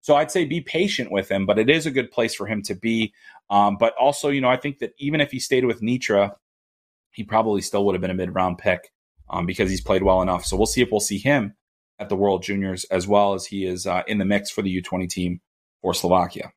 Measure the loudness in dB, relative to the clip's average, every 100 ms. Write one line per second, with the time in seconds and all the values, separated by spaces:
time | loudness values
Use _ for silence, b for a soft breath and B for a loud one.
0 | 4 2 4 0 0 -4 -4 -2 0 -2
1 | -2 -2 0 -2 2 2 4 2 0 -2
2 | -2 -2 -2 -4 -6 -6 -6 -6 -2 -2
3 | -2 B B B _ 4 4 4 0 4
4 | 2 2 -2 0 2 2 -2 -8 -10 _
5 | -4 0 -2 -2 0 2 2 0 -2 -2
6 | 2 2 2 -2 _ _ _ _ _ _
7 | _ -12 -2 0 2 0 0 0 2 0
8 | -2 -2 -2 0 0 0 0 -2 -4 _
9 | _ _ -10 -6 -4 0 0 -2 0 2
10 | 4 4 2 -2 -2 0 0 2 2 0
11 | -2 -2 0 0 0 -10 _ _ _ _
12 | -6 0 2 0 -2 -4 -4 -6 -4 -2
13 | 2 4 4 0 -6 -6 -4 -4 -2 -4
14 | -2 -2 2 0 -2 -4 -4 -4 -4 -6
15 | -6 -4 -4 -6 _ _ _ _ -4 -2
16 | 2 2 2 -6 -14